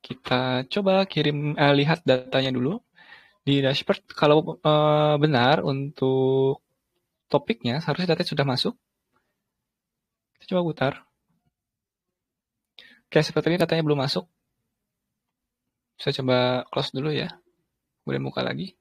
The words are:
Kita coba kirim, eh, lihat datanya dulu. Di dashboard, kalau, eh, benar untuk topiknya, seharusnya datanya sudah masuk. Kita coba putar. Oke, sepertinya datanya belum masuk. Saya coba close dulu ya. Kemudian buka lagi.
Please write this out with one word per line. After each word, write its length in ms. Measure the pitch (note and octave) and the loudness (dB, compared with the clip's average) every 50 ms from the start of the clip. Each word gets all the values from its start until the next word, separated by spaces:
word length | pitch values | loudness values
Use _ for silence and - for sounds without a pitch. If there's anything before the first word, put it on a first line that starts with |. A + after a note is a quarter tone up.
| - | -14
Kita 640 | - - - _ - C3 B2 B2+ B2+ B2+ B2 B2+ | -14 -16 -14 _ -2 -2 0 0 0 -2 -4 -4
coba 400 | - - G3+ G3+ F#3+ F#3+ F#3+ G3 | -4 -6 -2 0 2 2 2 0
kirim, 480 | G3 - D#3 D3 D3 D3 D3 D3 D3 D3+ | 0 -2 -2 0 0 -2 -2 -4 -4 -2
eh, 200 | - D3+ C#3+ C#3+ C#3+ | 2 2 4 4 4
lihat 240 | C#3+ D3 E3 D#3+ _ | 4 2 0 0 _
datanya 480 | C#3 C3 B2+ B2+ C3 - C3+ C3 C3+ | 2 2 2 0 -2 -2 -2 0 0
dulu. 320 | C3 B2+ B2 C3+ F#3+ A#3+ _ _ _ _ - - - - _ _ _ _ _ | -2 -2 -2 -2 -4 -6 _ _ _ _ -20 -20 -20 -20 _ _ _ _ _
Di 160 | C#3+ C#3 C#3 C#3 | 0 2 2 2
dashboard, 400 | C3 C#3 - - - G3 - _ _ - - | 2 0 -2 -2 -2 -4 -4 _ _ -4 0
kalau, 400 | - D3 D3 D#3 D#3 - D#3+ - | 4 6 6 4 4 0 -10 -4
eh, 560 | _ D#3 D3+ D3+ D3+ D3+ D3+ D3+ D3+ D3+ D3+ D3 D3 | _ 2 2 4 4 2 2 2 2 2 2 2 2
benar 400 | D#3 D3+ A#2+ A#2+ B2+ D3 - - | 2 2 4 4 4 2 2 0
untuk 960 | D3+ C3+ C3+ C#3 C#3+ D3+ - C3+ C3 C3 C3 C3 C3 C3 C3+ C3+ C3+ B2+ - _ _ _ _ _ _ _ _ _ _ _ _ _ _ | -2 -4 -4 -6 -8 -6 -2 0 0 2 2 2 2 2 2 2 0 0 -4 _ _ _ _ _ _ _ _ _ _ _ _ _ _
topiknya, 480 | - C#3+ - - A3+ - - B2 A#2 D3 | 0 0 0 0 -6 -4 -4 -4 -4 -4
seharusnya 320 | E3 - D3 - F3+ F3+ | -4 -4 -4 -4 0 -2
datanya 220 | D#3+ D#3 F3+ - - | -2 -2 -2 -4 -2
sudah 120 | D3+ C#3+ C#3 B2+ | -2 0 0 0
masuk. 220 | B2 - G3 A#3 _ _ _ _ _ _ _ _ _ _ _ _ _ _ _ _ _ _ _ _ _ _ _ _ _ _ _ _ _ _ _ _ | -2 -2 -4 -6 _ _ _ _ _ _ _ _ _ _ _ _ _ _ _ _ _ _ _ _ _ _ _ _ _ _ _ _ _ _ _ _
Kita 240 | _ - - F#3+ F3+ | _ -10 -4 -2 -2
coba 40 | F3 | 0
putar. 260 | E3 D3+ - C3+ C3+ C#3 - - _ _ _ _ _ _ _ _ _ _ _ _ _ _ _ _ _ _ _ _ _ _ _ _ _ _ _ _ _ _ _ _ _ _ - - - - _ _ | -2 -2 -2 -2 -2 -2 -6 -16 _ _ _ _ _ _ _ _ _ _ _ _ _ _ _ _ _ _ _ _ _ _ _ _ _ _ _ _ _ _ _ _ _ _ -20 -20 -20 -20 _ _
Oke, 160 | _ - D#3+ D#3 | _ 0 0 0
sepertinya 400 | - - D#3 D3+ D#3 E3+ F3 E3+ | 2 -2 -2 0 0 0 0 0
datanya 240 | E3 E3 E3 D#3+ | 0 0 -2 0
belum 160 | D3 D3 C#3+ C3 | 0 0 0 -2
masuk. 240 | C3+ - - - _ _ _ _ _ _ _ _ _ _ _ _ _ _ _ _ _ _ _ _ _ _ _ _ _ _ _ _ _ _ _ _ _ _ _ - | -4 -4 -6 -8 _ _ _ _ _ _ _ _ _ _ _ _ _ _ _ _ _ _ _ _ _ _ _ _ _ _ _ _ _ _ _ _ _ _ _ -6
Saya 160 | C#3+ C3+ - | -6 -6 -4
coba 480 | C#3 B2+ B2+ B2 B2 B2 B2+ B2+ - | 0 2 2 2 2 2 0 -2 -4
close 240 | - - - C#3 - | -6 -6 -6 -6 -4
dulu 240 | - C3 C#3 D#3 D3+ | -6 -6 -6 -4 -4
ya. 160 | C3+ - - - - _ _ _ _ _ _ _ _ _ _ _ _ _ | -4 -6 -8 -12 -18 _ _ _ _ _ _ _ _ _ _ _ _ _
Kemudian 240 | - C3+ C3+ C3+ | -6 -6 -4 -4
buka 160 | C3+ - - - | -6 -6 -6 -6
lagi. 320 | - - C#3 F3 F#3+ _ _ | -4 -6 -8 -10 -12 _ _